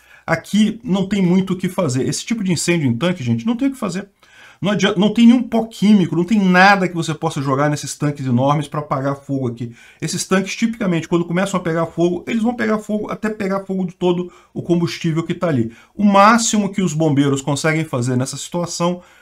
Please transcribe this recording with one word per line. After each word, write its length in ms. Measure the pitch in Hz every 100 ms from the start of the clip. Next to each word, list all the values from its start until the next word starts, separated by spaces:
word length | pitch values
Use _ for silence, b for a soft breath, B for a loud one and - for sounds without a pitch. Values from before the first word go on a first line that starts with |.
| b b b
Aqui 540 | 165 - 202 214 -
não 240 | 165 196 190
tem 140 | 202
muito 320 | 180 185 190
o 20 | 180
que 140 | 180
fazer. 380 | 185 165 127 120
Esse 180 | - -
tipo 180 | 233
de 80 | 190
incêndio 360 | 156 - 175 135
em 80 | 117
tanque, 280 | 170 180
gente, 220 | 120 117 226
não 100 | 240
tem 120 | 277
o 40 |
que 60 | 269
fazer. 320 | 202 180 202 _ B B B B
Não 100 | 175
adianta, 260 | 196 196 170
não 160 | 208
tem 140 | 214 233
nenhum 160 | 262
pó 220 | - 226 226
químico, 500 | - 196 214 151 156
não 80 |
tem 160 | 175 220
nada 480 | 190 180 196 196 175
que 80 | 170
você 180 | 160
possa 280 | 151 160 151
jogar 280 | 139 135 147
nesses 260 | 147 135 -
tanques 280 | 147 147 131
enormes 400 | 120 135 151 147
pra 140 | 151
apagar 380 | 147 143 139 139
fogo 320 | - 139 123
aqui. 240 | 117 120 120 B B
Esses 240 | 156 180 -
tanques, 300 | 190 190 -
tipicamente, 540 | 226 226 196 165 160
quando 160 | 170 170
começam 340 | 175 185 185
a 40 |
pegar 220 | 170 165 165
fogo, 380 | - 175 180 -
eles 160 | 233
vão 140 | 220 233
pegar 240 | 220 214
fogo 320 | - 208 214
até 180 | 185 214
pegar 360 | 214 196 190 190
fogo 200 | 190 180
de 80 |
todo 380 | - 180 175 180 B B
o 80 | -
combustível 600 | - 170 170 - 170 156
que 120 | 165
tá 160 | 175 175
ali. 240 | 135 113 B B
O 120 | B 202
máximo 640 | 196 208 233 - 214 196
que 100 | 196
os 120 | 180
bombeiros 480 | 151 160 139 143 139
conseguem 420 | 143 139 160 160
fazer 320 | 156 131 120 127
nessa 220 | 131 139
situação 640 | - 175 170 - 175 180 B B